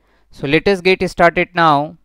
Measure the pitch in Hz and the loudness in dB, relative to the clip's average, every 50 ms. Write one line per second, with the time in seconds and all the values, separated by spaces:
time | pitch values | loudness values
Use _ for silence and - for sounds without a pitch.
0 | _ _ _ _ _ _ - - - 135 147 160 - 196 202 180 170 185 185 - | _ _ _ _ _ _ -16 -12 -6 -2 -2 0 0 0 -2 0 0 -2 -2 0
1 | 190 175 - - 175 170 160 180 170 - _ 175 170 160 147 139 147 165 175 _ | -4 -8 -2 0 0 2 2 0 -6 -4 _ 0 2 2 2 0 -2 -6 -12 _